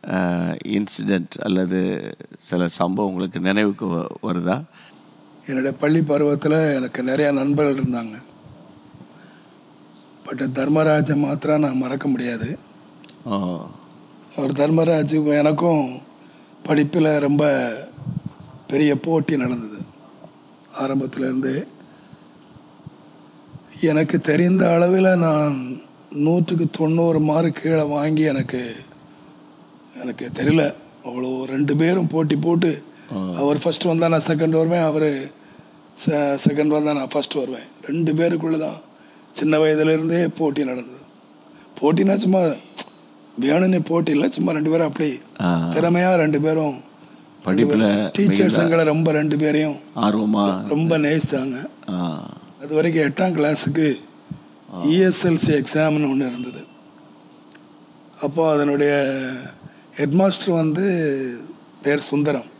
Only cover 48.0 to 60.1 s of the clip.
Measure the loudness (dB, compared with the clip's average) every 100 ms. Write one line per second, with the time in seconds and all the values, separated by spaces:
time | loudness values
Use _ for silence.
48 | 0 2 2 4 4 4 2 2 2 2
49 | 2 2 0 0 2 0 0 -6 -12 -4
50 | 0 0 0 2 0 -2 -4 -2 0 2
51 | 2 0 0 -4 -4 -6 -10 -14 -8 -6
52 | -4 -6 -12 -18 -20 -18 -4 0 2 2
53 | 0 0 0 2 0 0 0 2 0 0
54 | -8 -20 -18 -18 -18 -20 -16 -4 2 4
55 | 4 2 0 0 2 0 0 0 2 2
56 | 0 0 -2 -6 -10 -12 -18 -20 -20 -20
57 | -20 -20 -20 -20 -20 -20 -20 -20 -20 -20
58 | -20 -8 -6 0 2 2 2 2 2 2
59 | 0 -2 -6 -8 -12 -16 -20 -20 -18 -4
60 | 0